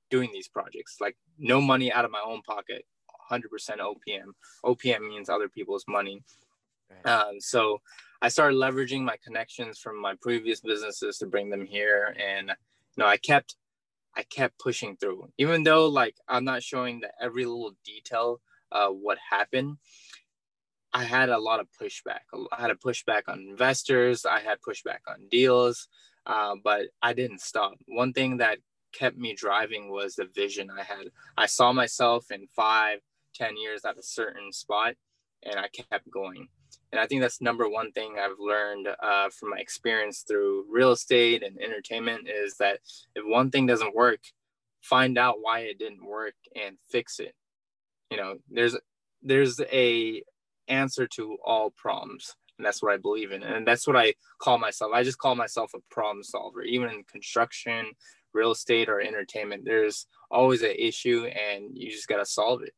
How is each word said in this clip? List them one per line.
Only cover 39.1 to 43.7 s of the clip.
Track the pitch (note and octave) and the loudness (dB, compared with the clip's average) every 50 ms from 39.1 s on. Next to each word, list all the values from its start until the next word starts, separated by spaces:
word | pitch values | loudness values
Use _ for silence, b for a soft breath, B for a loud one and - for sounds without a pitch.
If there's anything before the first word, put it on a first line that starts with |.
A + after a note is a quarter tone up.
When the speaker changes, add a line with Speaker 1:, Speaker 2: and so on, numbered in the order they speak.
| G2+ G2 G2 G2 | 2 2 2 0
Speaker 1:
from | - - A2+ G#2 | -4 -8 -8 -8
my | G2 | -8
experience | G2 G2+ - - - - A#2 A2+ A2 G#2+ G#2 G2 - - | -8 -8 -10 -12 -4 -2 0 0 0 0 -2 -6 -8 -4
through | - G#2+ G2+ G2+ G2 G2 G2 G2 G#2 | -2 0 2 2 2 0 -2 -4 0
real | A2 B2 C3 B2+ | 2 6 6 6
estate | A#2+ - - - B2+ A#2+ A#2+ A#2 A#2 A2 | 6 4 4 4 6 6 6 6 4 2
and | G2+ G2 G2 F#2 | -2 -6 -10 -10
entertainment | G#2+ A2 A2 G#2 - - A2+ A#2 A#2 A#2 A#2 G#2+ - G#2 | -10 -8 -8 -10 -8 -8 -8 -4 -4 -4 -6 -6 -8 -8
is | G#2+ G#2 G#2 G2 - | -6 -4 -4 -6 -2
that | - G#2 G2+ G2+ - B B B B B B _ | 0 0 0 0 -2 B B B B B B _
if | G#2+ G#2+ | -8 -2
one | G#2+ A2+ B2 C3 C3+ | 2 4 4 4 4
thing | C3+ C3+ C3 | 2 2 4
doesn't | B2 | 4